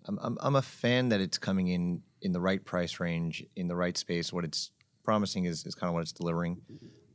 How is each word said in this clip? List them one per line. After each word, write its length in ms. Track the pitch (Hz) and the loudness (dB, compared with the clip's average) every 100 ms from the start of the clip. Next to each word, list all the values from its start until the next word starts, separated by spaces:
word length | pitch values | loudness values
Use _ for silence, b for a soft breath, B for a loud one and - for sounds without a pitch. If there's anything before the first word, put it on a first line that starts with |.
| - | -6
I'm, 120 | 104 | -4
I'm, 160 | - 117 | -4 -2
I'm 160 | 139 139 | 2 2
a 60 | |
fan 460 | - - 120 123 127 | 2 0 4 4 4
that 100 | 104 | 4
it's 180 | 95 - | 2 -2
coming 300 | - 95 90 | 0 2 2
in, 340 | 87 87 85 - _ | 2 0 -2 -6 _
in 120 | 98 | -2
the 80 | 87 | 2
right 220 | 92 95 | 2 0
price 360 | - 90 85 - | 0 -2 -2 -2
range, 440 | 87 85 82 - - 95 | -2 0 -2 -4 -8 -4
in 120 | 87 | -2
the 80 | 87 | 0
right 200 | 90 - | 0 -2
space. 360 | - 85 82 | -2 -2 -2
What 120 | 90 | -4
it's 260 | 82 - - _ _ _ | -4 -4 -8 _ _ _
promising 400 | - 107 98 95 90 | 0 2 2 0 -2
is, 180 | 80 - | -2 -8
is 80 | |
kinda 180 | - 90 | -4 -2
what 100 | 85 | -2
it's 100 | 80 | -4
delivering. 480 | - 85 85 87 90 B B B B B | -4 -2 0 -2 -4 B B B B B